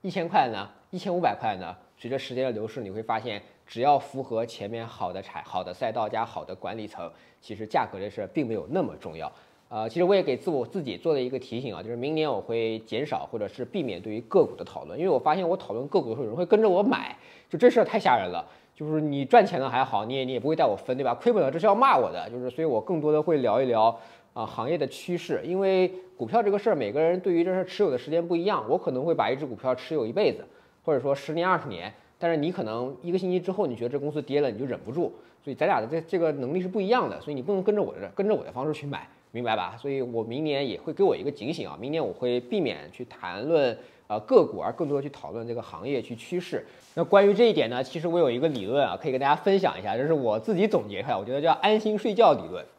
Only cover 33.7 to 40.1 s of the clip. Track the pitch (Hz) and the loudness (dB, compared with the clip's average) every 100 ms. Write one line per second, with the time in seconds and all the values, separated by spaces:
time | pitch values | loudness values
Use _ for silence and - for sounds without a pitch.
33.7 | 110 117 139 143 147 135 143 139 104 131 | -2 -4 -4 -4 -6 -2 0 0 -2 -6
34.7 | 101 - 143 160 - - _ - 127 165 | -6 -6 -4 -4 -6 -20 _ -12 -2 2
35.7 | 143 113 160 160 185 165 143 127 175 185 | 2 0 -4 -2 0 0 0 -2 -2 -2
36.7 | 208 190 247 147 82 - 143 147 196 196 | -2 2 2 2 -6 -8 -8 -2 0 2
37.7 | 208 147 - 95 - 202 180 - 120 143 | 0 -2 -4 -10 -2 0 0 -2 -6 -4
38.7 | 147 143 98 - _ _ 117 120 110 90 | -4 -6 -10 -12 _ _ -6 -2 0 -2
39.7 | 117 143 139 123 | -6 -6 -4 -2